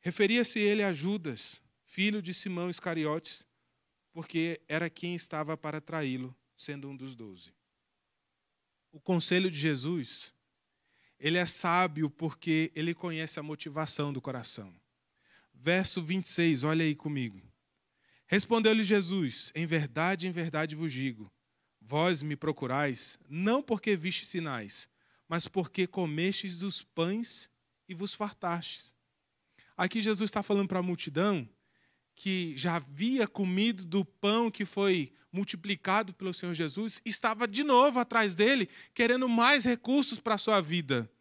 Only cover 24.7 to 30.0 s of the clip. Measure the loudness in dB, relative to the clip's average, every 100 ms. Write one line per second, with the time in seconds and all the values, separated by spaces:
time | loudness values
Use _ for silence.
24.7 | -10 -12 _ _ _ _ -4 -2 -2 -2
25.7 | -2 -2 0 -2 0 0 -2 -6 -6 -6
26.7 | -6 -10 -4 -2 -2 -4 -8 -12 _ _
27.7 | _ _ -8 -8 -6 -8 -4 -4 -4 -6
28.7 | -12 -16 _ _ _ _ _ _ _ _
29.7 | -2 -2 0